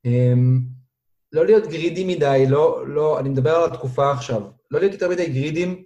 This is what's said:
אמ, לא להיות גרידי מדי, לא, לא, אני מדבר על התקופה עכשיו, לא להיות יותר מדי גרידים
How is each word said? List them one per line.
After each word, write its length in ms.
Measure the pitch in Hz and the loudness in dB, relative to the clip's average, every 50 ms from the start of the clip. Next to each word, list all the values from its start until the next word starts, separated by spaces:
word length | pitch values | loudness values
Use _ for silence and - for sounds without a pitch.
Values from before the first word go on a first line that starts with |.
| _ | _
אמ, 560 | 123 120 123 123 123 123 123 123 127 127 131 127 - - - _ _ _ _ _ _ _ _ _ _ | 0 2 2 4 4 4 4 4 4 4 2 0 -4 -12 -18 _ _ _ _ _ _ _ _ _ _
לא 140 | - 156 170 | 0 0 4
להיות 200 | 190 220 214 - | 4 4 4 2
גרידי 380 | - 156 156 160 170 165 180 190 | 0 -8 -4 -4 -4 -4 -2 -4
מדי, 400 | 185 180 156 147 139 139 135 135 131 | -4 -2 0 0 2 4 4 4 4
לא, 400 | 135 147 156 165 - - - 135 | 4 2 2 2 0 -2 -8 -4
לא, 320 | 143 147 151 156 151 131 | -4 -2 0 0 0 -2
אני 80 | 135 139 | -4 -4
מדבר 220 | 139 131 131 151 | -2 -2 0 2
על 200 | 160 170 170 165 | 2 2 0 0
התקופה 420 | 127 - - 131 127 143 139 143 | -4 -6 -10 -8 -2 0 0 0
עכשיו, 300 | 139 127 - - 120 107 101 101 - _ _ _ | 0 -2 -6 -6 -6 -6 -6 -8 -18 _ _ _
לא 100 | 139 156 | -2 0
להיות 120 | 185 196 | 0 0
יותר 160 | 190 - 185 175 | -2 -2 -4 -4
מדי 180 | 180 175 175 | -2 -2 -4
גרידים 560 | 165 131 131 139 156 151 165 180 180 180 180 - | -4 -4 -4 -4 -4 -4 -4 -4 -4 -6 -10 -14